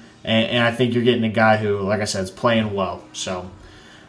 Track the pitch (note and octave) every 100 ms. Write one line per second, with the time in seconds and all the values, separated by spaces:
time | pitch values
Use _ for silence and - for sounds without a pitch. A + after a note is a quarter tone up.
0 | - - - A2+ - A#2+ A#2+ A#2 B2 A#2+
1 | A#2+ A2+ A2 A2+ A2 G#2+ G#2+ G2+ G2 G#2
2 | G#2 G2+ F#2+ - A#2+ A2+ G#2+ G2 F2+ D#2
3 | - - G2+ F2+ F#2 - - - - -